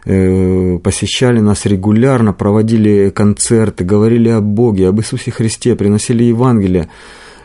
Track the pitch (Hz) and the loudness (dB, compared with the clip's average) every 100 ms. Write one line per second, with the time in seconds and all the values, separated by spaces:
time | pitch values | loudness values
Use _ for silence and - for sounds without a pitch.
0 | - 95 92 92 92 92 92 87 98 - | -4 0 2 0 0 0 -2 -2 -4 -4
1 | 104 - 127 120 104 98 101 98 104 107 | -6 -2 0 2 0 0 -2 -2 0 2
2 | 135 127 107 - 101 107 110 113 104 101 | 2 2 0 0 0 0 0 0 2 2
3 | 98 - 104 101 - 113 101 - 90 104 | 0 0 0 0 0 0 0 -2 -2 2
4 | 113 120 117 113 104 104 120 95 92 107 | 2 2 2 0 0 0 0 2 2 0
5 | - 127 - - 113 - 127 107 101 104 | -4 -8 -8 -4 -4 -2 -2 0 0 0
6 | - 117 120 117 127 113 95 90 78 - | 0 0 0 2 2 2 0 -2 -4 -12
7 | - - - - | -20 -20 -20 -20